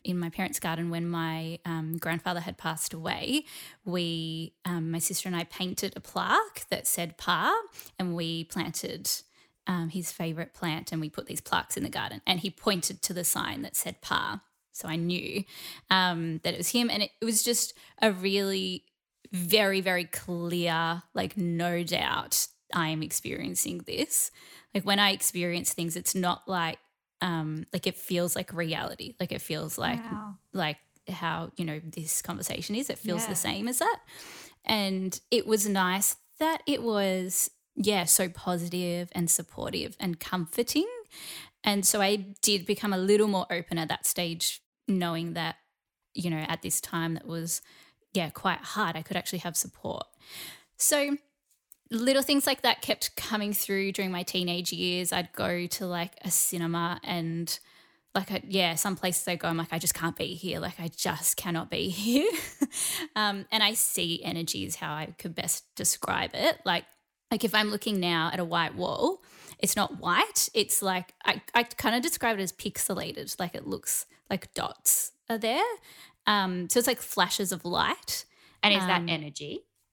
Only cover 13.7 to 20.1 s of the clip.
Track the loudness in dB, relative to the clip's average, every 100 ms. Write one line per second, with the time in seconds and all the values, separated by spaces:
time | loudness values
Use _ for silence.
13.7 | -4 -4 -6 -2 0 0 -4 -10 _ _
14.7 | -10 -4 0 0 0 -2 -4 -6 -10 -14
15.7 | -16 2 4 6 2 0 -2 -2 -2 0
16.7 | 2 2 0 -2 -2 0 2 2 2 0
17.7 | -4 -20 2 2 4 2 2 2 0 -2
18.7 | -6 -10 _ _ _ -8 -4 4 6 6
19.7 | 4 2 0 0